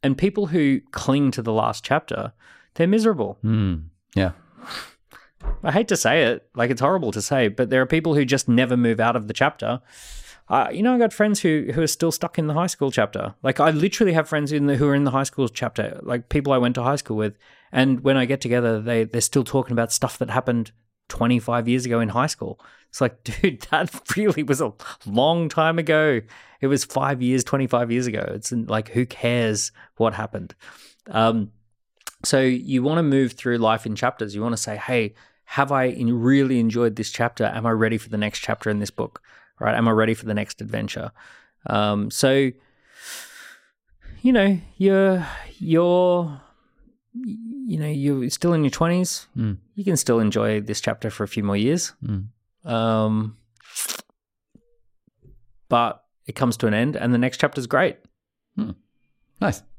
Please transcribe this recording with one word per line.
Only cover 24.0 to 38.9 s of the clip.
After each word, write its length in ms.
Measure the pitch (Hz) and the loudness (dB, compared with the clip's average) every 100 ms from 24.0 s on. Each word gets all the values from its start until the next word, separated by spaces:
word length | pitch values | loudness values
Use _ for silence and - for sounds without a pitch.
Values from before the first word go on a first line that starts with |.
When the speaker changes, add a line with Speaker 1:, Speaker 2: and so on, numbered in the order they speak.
| - - | -6 0
Speaker 1:
really 280 | 214 160 | 0 0
was 180 | 147 135 | 0 0
a 100 | 135 - - - - | -2 -6 -18 -16 -4
long 440 | 104 139 170 160 | 2 2 2 0
time 280 | - 160 165 | 0 0 0
ago. 440 | 156 156 156 123 110 - - _ | 0 2 2 0 -4 -20 -20 _
It 60 | 135 | 0
was 180 | 139 - | 0 0
five 360 | 135 135 135 | -2 -2 0
years, 220 | 123 127 | 0 0
twenty-five 480 | 123 135 131 120 120 | 0 -2 0 0 0
years 160 | 117 123 | -2 -2
ago. 160 | 107 - | -4 -6
It's 220 | 110 - | -8 -6
like, 360 | 120 113 110 107 | -6 -2 -2 -2
who 160 | 117 123 | -2 -2
cares 680 | - 120 120 113 107 - _ - _ | -2 -2 0 0 -2 -4 _ -20 _
what 160 | 113 | -2
happened? 420 | 110 110 101 90 - - - - _ - | 0 -8 -8 -12 -16 -20 -20 -20 _ -4
Um, 420 | 110 113 113 104 _ _ _ _ _ - _ | 2 4 2 -2 _ _ _ _ _ -18 _
so 160 | - 139 | 0 2
you 420 | 131 123 127 131 | 4 0 0 0
wanna 200 | 131 160 | 2 2
move 300 | 160 135 127 | 2 2 2
through 240 | - 127 120 | -2 -2 0
life 280 | 113 110 113 | 2 0 -2
in 100 | 107 | -2
chapters. 400 | 123 - 107 104 | -2 -2 -8 -4
You 60 | |
wanna 140 | 117 113 | -4 -4
say, 200 | - 104 | -6 -8
"Hey, 360 | - 127 104 _ _ _ _ | -2 -2 -2 _ _ _ _
have 260 | - 139 | -2 0
I 140 | 139 127 | 2 0
in-, 340 | - 117 120 | 0 -2 2
really 380 | 117 139 135 127 | 4 4 4 2
enjoyed 360 | 113 113 117 110 | 2 2 0 0
this 160 | 107 | -8
chapter? 340 | - 120 - 107 | -2 -4 0 -2
Am 200 | 113 113 | 0 -2
I 60 | |
ready 260 | 110 110 113 | 2 0 0
for 120 | 110 | -4
the 80 | 110 | -4
next 220 | 107 - | -4 -4
chapter 300 | - 107 110 | -6 -4 -2
in 100 | 104 | -2
this 120 | 104 | -4